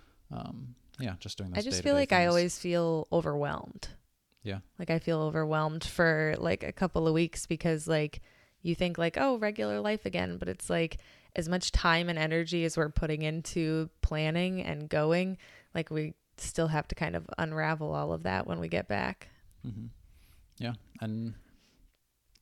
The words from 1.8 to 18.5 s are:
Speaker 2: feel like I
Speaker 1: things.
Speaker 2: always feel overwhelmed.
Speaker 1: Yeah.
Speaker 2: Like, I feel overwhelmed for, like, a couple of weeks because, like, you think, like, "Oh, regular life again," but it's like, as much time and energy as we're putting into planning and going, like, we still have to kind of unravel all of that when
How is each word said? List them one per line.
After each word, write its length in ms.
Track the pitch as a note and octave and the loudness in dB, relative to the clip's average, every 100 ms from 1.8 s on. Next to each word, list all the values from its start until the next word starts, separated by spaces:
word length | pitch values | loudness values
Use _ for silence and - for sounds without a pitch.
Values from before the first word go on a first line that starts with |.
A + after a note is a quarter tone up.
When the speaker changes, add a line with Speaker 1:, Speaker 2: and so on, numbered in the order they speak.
| - | 2
Speaker 2:
feel 60 | C#4+ | 4
like 160 | C#4 | 4
I 100 | F#3 | 4
Speaker 1:
things. 60 | F3 | 6
Speaker 2:
always 300 | F3 F3 - | 4 4 0
feel 480 | F3+ E3+ E3 E3 - | 0 2 2 0 2
overwhelmed. 800 | E3+ D#3+ D3 C#3+ D3+ - - - - _ _ _ _ | 0 2 0 -2 -4 -8 -12 -12 -14 _ _ _ _
Speaker 1:
Yeah. 160 | G#2+ G2 - - | -8 -8 -8 -8
Speaker 2:
Like, 100 | E3+ | -2
I 80 | E3 | 0
feel 200 | - E3 | 2 0
overwhelmed 640 | D#3 D#3+ D#3 D#3 D#3 D#3 | 0 0 0 2 0 -2
for, 520 | - - E3 D#3 D#3 - | -2 4 4 6 2 0
like, 240 | E3 - | 0 0
a 80 | - | -2
couple 360 | - F#3 F3+ D#3+ | -2 0 2 4
of 60 | |
weeks 320 | D#3+ E3 - - | 4 2 -2 -6
because, 420 | D#3+ E3+ D#3 D#3 | -2 0 0 2
like, 340 | D#3+ D3+ - - _ _ _ E3+ | 2 0 -4 -14 _ _ _ -2
you 100 | E3+ | 0
think, 220 | F3+ E3+ | 0 2
like, 200 | E3+ - | 0 2
"Oh, 200 | C#4 B3 | 2 2
regular 420 | G#3 G#3+ G#3+ G#3 | 0 0 -2 0
life 260 | G#3 G#3+ G3+ | 0 -2 -2
again," 320 | F3 F3+ F3+ | -2 -2 -4
but 120 | F3+ | -6
it's 200 | F#3 - | -4 0
like, 280 | F3 E3 - - - _ - | 0 0 -2 -12 -20 _ -6
as 120 | E3 | -2
much 240 | F3+ - | -2 2
time 380 | - F3+ E3 F3 | 2 4 4 2
and 80 | E3 | 2
energy 460 | D#3 E3 E3 E3+ E3 | 2 2 2 0 2
as 100 | E3 | 2
we're 120 | D3+ | 0
putting 320 | - D#3+ D#3 | 0 0 0
into 680 | D#3 D#3+ - - D#3+ D#3+ D#3+ - | 0 -2 -2 0 2 2 -2 0
planning 600 | - D#3 D#3 E3 F3+ F#3 | 0 2 2 2 0 0
and 280 | - D3 D3+ | -4 -6 -2
going, 480 | D3+ D3+ E3+ F#3 F#3 - - - | 2 4 4 2 -4 -12 -20 -8
like, 160 | F3 D#3 | -6 -4
we 220 | D3+ D#3 - _ - | -4 -4 -8 _ -14
still 300 | - - E3 | -4 0 2
have 200 | D3+ - | 2 -2
to 80 | - | -4
kind 200 | D#3+ - | -4 -4
of 140 | D#3+ - | -6 -4
unravel 560 | E3 D#3 D#3 D#3+ D3+ | -4 0 0 0 -2
all 180 | D3+ D3 | -2 -2
of 120 | E3 | -2
that 240 | E3 F#2+ | -2 -2
when 120 | - | -2